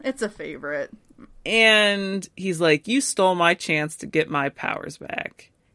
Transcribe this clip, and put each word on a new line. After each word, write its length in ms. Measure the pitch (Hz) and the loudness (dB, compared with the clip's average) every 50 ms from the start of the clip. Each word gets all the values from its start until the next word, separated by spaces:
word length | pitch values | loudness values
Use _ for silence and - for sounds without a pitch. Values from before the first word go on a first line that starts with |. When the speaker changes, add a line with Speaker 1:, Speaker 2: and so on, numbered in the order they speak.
| - | -6
Speaker 1:
It's 180 | 262 262 - | -6 -4 -4
a 60 | 226 214 | -6 -6
favorite. 640 | - - 151 156 147 131 143 143 147 143 139 - - - _ _ _ - - - - - - | -6 -8 -12 -12 -12 -10 -8 -6 -6 -6 -6 -8 -12 -18 _ _ _ -20 -20 -20 -20 -12 -4
Speaker 2:
And 840 | - 214 226 226 220 214 214 208 202 202 202 196 190 196 196 185 - _ | 0 4 6 6 6 6 6 4 2 2 0 -2 -4 -4 -6 -8 -10 _
he's 240 | - 185 190 175 160 | -6 -4 -4 0 2
like, 260 | 170 160 151 147 - | 4 4 4 2 2
"You 140 | - 240 277 | 0 0 0
stole 340 | 269 - - - 190 185 180 | 0 0 2 2 4 4 4
my 200 | 175 170 170 180 | 4 2 2 2
chance 420 | - - - 160 151 151 156 - | 0 -2 -2 -2 -2 -2 -4 -6
to 100 | - - | -10 -10
get 240 | - - 156 160 - | -4 -2 -2 0 0
my 200 | 151 143 139 135 | -2 -2 -2 -4
powers 480 | - - - - - - - - - - | -6 -6 -6 -6 -6 -6 -8 -12 -14 -14
back." 520 | - - - - - - - - - _ _ _ _ _ _ | -12 -10 -8 -8 -8 -10 -12 -18 -20 _ _ _ _ _ _